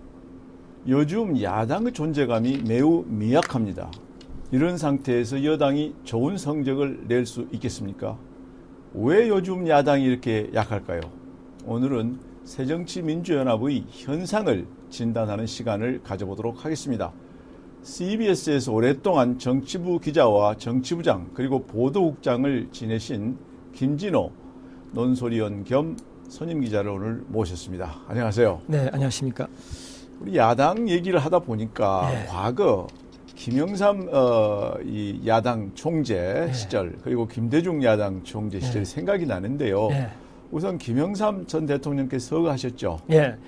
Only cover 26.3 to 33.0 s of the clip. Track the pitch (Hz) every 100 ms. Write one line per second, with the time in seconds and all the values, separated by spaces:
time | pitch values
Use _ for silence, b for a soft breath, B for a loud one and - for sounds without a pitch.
26.3 | - 165 160 117 104 104 98 110 120 -
27.3 | 107 92 87 92 90 90 - - 110 113
28.3 | 104 110 87 - 151 131 143 135 - 131
29.3 | - - B B B B B B - 202
30.3 | 170 113 120 151 214 226 175 180 175 147
31.3 | 175 - 107 110 - 101 95 90 - 80
32.3 | 87 107 127 180 98 - -